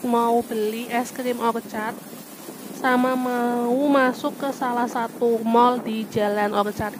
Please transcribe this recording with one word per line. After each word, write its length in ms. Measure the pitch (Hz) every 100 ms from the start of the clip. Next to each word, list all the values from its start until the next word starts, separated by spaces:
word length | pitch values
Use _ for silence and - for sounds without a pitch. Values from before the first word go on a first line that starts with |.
| 247
mau 320 | 233 233 233
beli 480 | 233 226 214 226 247
es 240 | 240 240
krim 240 | - 247 240
Orchard 560 | 226 226 - 220 220 208 - - - - - - - -
sama 320 | 262 247 254
mau 640 | 254 254 247 240 240 240 254 285
masuk 480 | 277 254 254 285 -
ke 80 | 277
salah 400 | 262 254 240 240
satu 560 | 247 226 - 240 226
mall 400 | 226 233 247 247
di 240 | 220 220 214
Jalan 480 | 220 208 208 208 202
Orchard 400 | 202 208 214